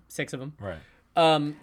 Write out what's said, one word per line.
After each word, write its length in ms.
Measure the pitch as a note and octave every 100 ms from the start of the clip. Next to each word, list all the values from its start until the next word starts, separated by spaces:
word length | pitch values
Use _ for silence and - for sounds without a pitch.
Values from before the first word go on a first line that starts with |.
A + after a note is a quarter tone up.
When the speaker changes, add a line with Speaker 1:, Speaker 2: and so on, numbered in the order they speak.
| -
Speaker 1:
six 240 | - C#3+
of 80 | C3+
'em. 120 | C3+ D3+
Speaker 2:
Right. 180 | G2+ D#2+ - _ _ -
Speaker 1:
Um, 420 | D#3+ D#3 D3 D3